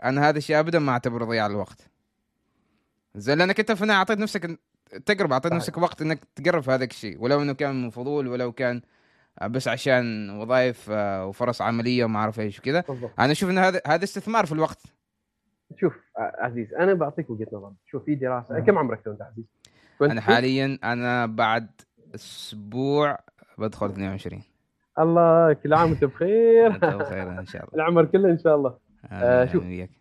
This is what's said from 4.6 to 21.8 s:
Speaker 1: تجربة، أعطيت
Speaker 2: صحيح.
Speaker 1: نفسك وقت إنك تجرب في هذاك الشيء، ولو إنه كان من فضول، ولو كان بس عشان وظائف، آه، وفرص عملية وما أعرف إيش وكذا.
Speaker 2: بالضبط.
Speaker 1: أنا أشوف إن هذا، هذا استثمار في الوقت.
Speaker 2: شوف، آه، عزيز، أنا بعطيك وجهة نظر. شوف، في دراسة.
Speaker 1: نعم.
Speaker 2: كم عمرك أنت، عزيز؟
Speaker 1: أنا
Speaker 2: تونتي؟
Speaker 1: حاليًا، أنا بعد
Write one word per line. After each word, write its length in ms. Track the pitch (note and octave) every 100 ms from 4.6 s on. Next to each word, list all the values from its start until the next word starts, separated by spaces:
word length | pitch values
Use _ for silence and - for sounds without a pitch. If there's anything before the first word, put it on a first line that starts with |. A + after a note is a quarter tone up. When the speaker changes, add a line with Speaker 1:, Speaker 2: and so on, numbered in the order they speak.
| _ _ _ G2 -
Speaker 1:
تجربة، 280 | G3+ E3+
أعطيت 180 | C3 E3+
Speaker 2:
صحيح. 100 | E3+
Speaker 1:
نفسك 160 | E3 D#3+
وقت 240 | E3+ -
إنك 180 | D#3 D#3+ - -
تجرب 280 | D#3 F3
في 80 | B2+
هذاك 200 | C3 B2+
الشيء، 320 | - G#2+ D#2
ولو 180 | A#2+ C#3+
إنه 120 | C#3+
كان 300 | C3+ C#3+ C3
من 60 | A#2+
فضول، 380 | A#2 B2+ D3 B2+
ولو 240 | B2 B2
كان 300 | A2+ B2+ A#2+ - _ _ _ _ -
بس 240 | G2+ B2+ C3
عشان 600 | A#2 C#3+ B2+ A#2+ G#2+ G2+
وظائف، 580 | G#2 A2+ B2+ B2+ A#2 G#2+
آه، 340 | G#2+ G2+ F#2+ F#2+
وفرص 360 | - B2 A2+
عملية 440 | G#2 A#2 A#2+ B2 A#2
وما 140 | G#2+
أعرف 200 | G#2+ G#2+
إيش 200 | G#2+ -
وكذا. 220 | B2+ E3
Speaker 2:
بالضبط. 300 | E3+ B2+ A#2+ -
Speaker 1:
أنا 120 | B2+
أشوف 180 | F#3 F#3
إن 80 | F#3+
هذا، 240 | F#3 F#3 C#3+
هذا 160 | E3+
استثمار 420 | G3 G3+ G#3 A3+ E3+
في 60 |
الوقت. 320 | D#3 D#3+ - - _ _ _ _ _ _ _ _ -
Speaker 2:
شوف، 160 | F3 - _ -
آه، 180 | G#2+ -
عزيز، 340 | B2 A#2 G#2+
أنا 200 | - F3+
بعطيك 360 | F#3 D3 E3 D3+
وجهة 180 | G#2+ A2
نظر. 200 | G#2 G2 G2 _
شوف، 180 | C#3
في 120 | - C#3+
دراسة. 400 | B2+ B2 A#2 D#3+
Speaker 1:
نعم. 100 | G#3+
Speaker 2:
كم 120 | F#3+
عمرك 300 | B2+ A2+ A2
أنت، 140 | G#2
عزيز؟ 240 | - A2 - _ _ _ _ -
Speaker 1:
أنا 60 | C#3+
Speaker 2:
تونتي؟ 120 | A2+
Speaker 1:
حاليًا، 580 | A2+ A#2 C3 C3 C3+ C3+
أنا 420 | A2+ A#2+ B2 B2 A2+
بعد 420 | A2 A2 A2+ A2 -